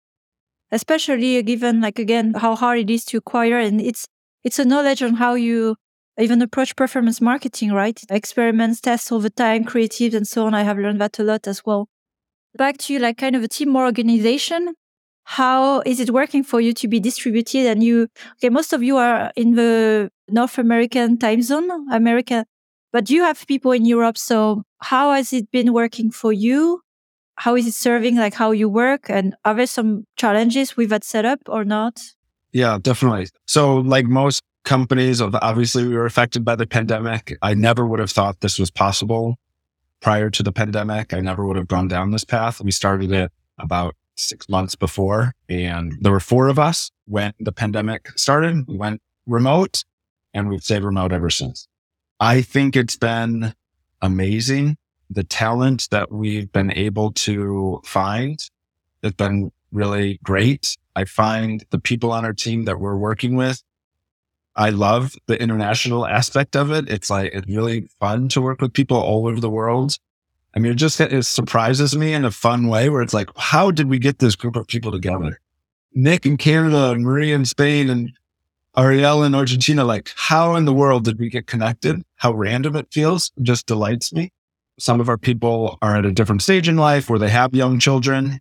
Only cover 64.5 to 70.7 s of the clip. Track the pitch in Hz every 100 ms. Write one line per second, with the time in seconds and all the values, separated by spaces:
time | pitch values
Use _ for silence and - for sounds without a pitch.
64.5 | 110 107 101 101 117 131 - - 117 117
65.5 | 110 104 113 127 120 113 104 123 135 139
66.5 | 139 143 156 143 104 - 98 95 98 95
67.5 | 104 117 117 - - 101 113 127 135 127
68.5 | 131 131 - 131 120 90 107 113 117 113
69.5 | 110 113 123 139 - _ _ _ _ _
70.5 | - 117